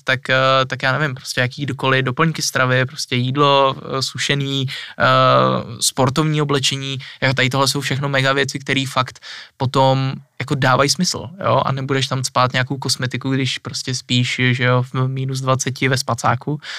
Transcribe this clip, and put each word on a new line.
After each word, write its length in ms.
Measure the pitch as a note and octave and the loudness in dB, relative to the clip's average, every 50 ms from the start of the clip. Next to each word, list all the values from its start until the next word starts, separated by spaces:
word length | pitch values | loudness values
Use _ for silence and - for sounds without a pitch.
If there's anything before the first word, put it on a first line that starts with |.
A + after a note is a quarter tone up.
| - | -2
tak, 260 | - C3 C3 - - | -2 -2 -2 0 0
eh, 360 | C3 C3 C3 C3 C3+ C3 C3 | 2 2 4 4 4 2 2
tak 140 | B2+ C3 B2 - | 0 -2 -2 -2
já 140 | C3+ C3 | -2 0
nevím, 180 | C#3 D#3 C#3+ B2+ | 0 -2 -2 -4
prostě 260 | C3 - - - C3 | -6 -10 -6 -2 -2
jakýkoliv 640 | B2 B2 C3 - C#3+ B2 - C#3 - C3 C3 C3 B2+ | -2 -2 -2 -6 -6 -6 -4 -2 0 2 2 2 2
doplňky 360 | B2+ B2+ - E3 E3 D3+ - | 0 0 0 0 0 0 -2
stravy, 440 | - - - C3+ C3 B2+ B2+ B2+ B2+ | -4 -2 0 0 2 2 2 2 0
prostě 300 | B2+ - - - - C3+ | -2 -4 -8 -6 -4 -2
jídlo, 600 | B2 B2 C3 C3 D3 D3 C#3+ C#3 C#3 C#3 C3+ C3+ | -2 0 0 2 2 4 4 4 4 4 2 0
eh, 240 | D3+ - - C#3 C3+ | -2 -8 -6 -4 -4
sušený, 640 | C3 - - C3+ - - C#3+ C#3+ C#3 C#3 C#3 C#3 C3 | -4 -4 -4 -4 -2 -2 0 0 0 -2 -2 -2 -2
eh, 380 | C3+ C#3 - - - - - B2+ C3 C3 C3 C3 B2+ B2+ B2+ B2+ B2+ B2+ B2+ - - A#2 - | -4 -6 -8 -12 -12 -4 0 2 4 6 6 6 6 6 4 4 2 0 -2 -4 -6 -8 -4
sportovní 600 | - - - - B2+ C3+ C3 D#3+ D#3 D#3 D3+ D3+ | -4 -2 0 2 0 2 2 2 0 0 0 0
oblečení, 560 | D3+ D3 C#3+ C#3 C3 - C#3 C#3 C3+ C3+ C3+ C3 - - - - | 0 0 0 0 0 0 -2 -4 -6 -8 -8 -8 -10 -12 -8 -2
jako 120 | C3 C3 C3 | 0 0 2
tady 160 | C3 B2+ B2+ | 2 2 2
tohle 180 | C3+ C3+ C#3 | 2 2 2
jsou 140 | C3 - C#3+ | 2 0 -2
všechno 280 | C3+ - C#3 C3 C#3+ C#3 | -2 -2 -4 -2 -2 0
mega 240 | C#3 C3+ C3 C3+ C3+ | 0 2 2 2 2
věci, 260 | C#3 C#3 C#3 - C3+ | 2 0 -2 -4 -8
který 260 | - - C3+ C3+ C3+ | -4 -2 -2 -2 -2
fakt 340 | C3 - C3 B2+ B2 - - - - - - - - _ | -2 -2 -2 -2 -2 -6 -18 -18 -18 -16 -18 -18 -16 _
potom 560 | - C3 B2+ - C3+ C3 C3 C3 C3+ C3+ C3 C3+ C#3 - _ _ - | -4 -4 0 2 4 4 4 4 2 0 -2 -4 -6 -12 _ _ -10
jako 160 | B2+ - D3+ | -4 -4 -2
dávají 340 | C3 C3+ C3 B2+ B2+ C#3 C#3+ | 2 2 4 4 4 4 2
smysl, 400 | - - F#3 - - - - C#3 F3 G3 - | 2 0 -2 -2 -2 -6 -8 -10 -10 -6 -2
jo, 160 | A2+ A#2+ C3+ - | 0 2 2 2
a 60 | - | 0
nebudeš 360 | C3 C#3 C3+ C3+ C3+ C3+ C3 | -2 -4 -2 -2 -2 -2 -2
tam 160 | - C3+ C3+ B2+ | -2 -4 -4 -4
cpát 300 | - - B2 B2+ B2+ C3 | -2 0 2 2 2 2
nějakou 240 | C3 B2 - C#3 | 0 -2 -2 -4
kosmetiku, 540 | C3 - C3 - - C3 B2 - B2+ C3+ C3+ | -6 -2 -4 -4 -2 -4 -4 -4 -4 -2 -2
když 260 | C3+ C3 C3 B2+ - - | 0 0 0 -2 -4 -6
prostě 360 | - B2 - - - - C3 | -8 -10 -10 -8 -6 -6 -6
spíš, 460 | - - - B2 B2 B2 B2+ - - B2+ B2+ | -6 -2 2 2 2 2 2 0 2 2 2
že 120 | B2 B2+ B2+ | 4 4 4
jo, 200 | B2 B2+ B2+ B2 | 4 4 2 0
v 240 | B2+ - C3 C3 | 0 -2 -2 0
minus 340 | C3 C3+ C3+ C3 C3+ C3+ C3 | 0 -2 -2 -4 -4 -4 -2
dvaceti 460 | C3+ C3 C3 C3 - C#3 B2+ - C#3 | 0 0 0 0 0 -4 -2 0 0
ve 100 | C3 C3+ | 2 2
spacáku, 600 | B2+ - - A#2 - - A#2+ A#2+ B2 - C#3+ D3+ C#3+ - - - | 0 0 -2 -4 -2 0 0 0 0 -2 -6 -6 -6 -8 -12 -14